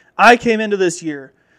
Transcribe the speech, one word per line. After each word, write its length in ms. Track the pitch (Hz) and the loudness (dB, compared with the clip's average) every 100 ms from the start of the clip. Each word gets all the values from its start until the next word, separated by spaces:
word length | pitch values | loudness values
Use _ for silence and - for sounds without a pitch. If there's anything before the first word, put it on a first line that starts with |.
| _ - | _ 2
I 200 | 214 240 | 4 4
came 240 | 240 220 | 0 -4
into 160 | 214 202 | -4 -2
this 260 | 180 175 | -2 -4
year 300 | 160 143 135 _ _ | -10 -12 -16 _ _